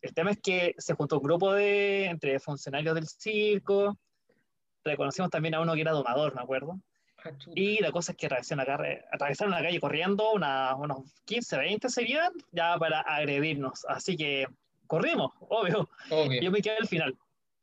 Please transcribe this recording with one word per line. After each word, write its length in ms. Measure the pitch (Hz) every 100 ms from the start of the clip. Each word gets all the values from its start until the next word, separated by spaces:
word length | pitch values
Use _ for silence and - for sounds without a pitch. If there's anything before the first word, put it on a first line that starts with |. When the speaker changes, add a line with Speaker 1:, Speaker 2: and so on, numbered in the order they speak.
Speaker 1:
El 140 | 139
tema 160 | - 185
es 80 | 208
que 340 | - 180 175 -
se 160 | -
juntó 240 | 151 147 151
un 40 |
grupo 300 | 139 170 196
de, 540 | 202 202 202 202 196 190
entre 340 | 165 143 135
funcionarios 540 | - 143 - 139 156
del 120 | 160 156
circo. 920 | - 214 214 214 202 - 202 202 202 _ _ _ _ _ _ _ _
Reconocimos 460 | - - 139 160 180
también 240 | 165 160
a 60 | 160
uno 140 | 165
que 80 | 156
era 100 | 160
domador, 420 | 151 127 131 151
me 60 | 131
acuerdo. 360 | 123 131 143 190 - _ _ -
Speaker 2:
Ah, 60 | 160 139
chuta. 160 | 175
Speaker 1:
Y 240 | 170 196 214
la 120 | 170
cosa 200 | 165 170
es 60 | -
que 80 | 151
atravesaron 380 | 127 - 147 135
la 100 | 143
calle, 280 | 147 - -
atravesaron 400 | - - - 202
la 100 | 175
calle 180 | 160 170
corriendo, 520 | 147 147 185 202 220
una, 420 | 214 147 135 131 135
unos 240 | 151 135 135 _
quince, 320 | - 233 240 147
veinte 300 | 156 - 247
serían, 440 | 247 233 294 349 349 -
ya 240 | 170 165 175
para 220 | 160 156
agredirnos. 840 | 160 151 147 143 156 143 131 - -
Así 280 | 131 - 160
que 300 | 147 139 135 - _ _ _
corrimos, 460 | 160 277 285 143 -
obvio. 480 | - 220 180 202 160 - -
Speaker 2:
Obvio. 300 | 156 147 127
Speaker 1:
Yo 100 | 180
me 120 | 208
quedé 140 | 208 220
al 100 | 233
final. 280 | 165 143 - _ _ _ _